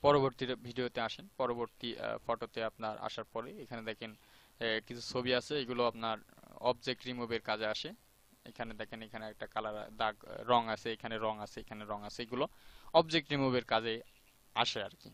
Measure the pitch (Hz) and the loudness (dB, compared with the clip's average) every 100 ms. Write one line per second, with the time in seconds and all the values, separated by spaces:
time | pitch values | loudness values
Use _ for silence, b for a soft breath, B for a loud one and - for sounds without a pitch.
0 | 143 147 135 - 127 120 120 117 123 120 | 8 8 6 0 -4 -4 -6 -2 -2 0
1 | 113 - 196 _ 127 120 117 - 120 117 | -2 -4 -14 _ -2 0 -4 -4 -6 -4
2 | 110 113 - 117 117 - 110 - 110 107 | -4 -4 -2 -2 -2 -4 -4 -2 -6 -4
3 | 107 - 110 113 120 208 120 120 110 110 | -6 -6 -8 -8 -8 -12 -10 -8 -6 -8
4 | 113 107 B B B _ 113 110 - 120 | -8 -12 B B B _ 0 0 -2 -10
5 | - 131 123 127 - 147 123 123 120 113 | -4 -2 2 2 2 -4 -2 2 2 2
6 | 113 110 - - - - 117 120 - 123 | -4 -4 -8 -20 -20 -2 0 0 -2 -4
7 | 127 123 120 113 - 107 110 107 156 - | -4 -6 -2 -2 0 0 0 -2 -6 -12
8 | _ _ _ _ - - 117 107 110 113 | _ _ _ _ -20 -8 -8 -6 -8 -8
9 | 110 113 110 107 113 - 107 107 107 110 | -10 -10 -10 -10 -6 -4 -4 -6 -10 -2
10 | 110 107 - 110 110 120 113 107 120 113 | -2 -2 -10 -10 4 4 6 -2 -2 -4
11 | 117 113 110 107 104 - - 107 104 104 | -4 -2 0 -2 -6 -10 -10 -10 -6 -6
12 | 104 - 113 123 143 B B B B 165 | -6 -8 -4 -2 -2 B B B B 6
13 | 160 165 147 147 135 123 113 113 113 113 | 8 4 2 2 4 4 4 2 2 -4
14 | - - - _ - - - - - - | -8 -20 -20 _ -6 2 2 2 -4 -8
15 | 175 | -20